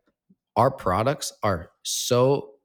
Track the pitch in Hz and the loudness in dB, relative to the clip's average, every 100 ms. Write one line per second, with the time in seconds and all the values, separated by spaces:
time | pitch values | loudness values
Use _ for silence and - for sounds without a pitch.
0 | _ _ _ _ _ - 127 - 95 92 | _ _ _ _ _ 2 2 2 -2 0
1 | 123 151 - - 107 87 85 _ - - | 0 -2 -8 -4 -4 -4 -6 _ -8 -6
2 | - 123 131 143 - - | 0 2 4 2 -4 -20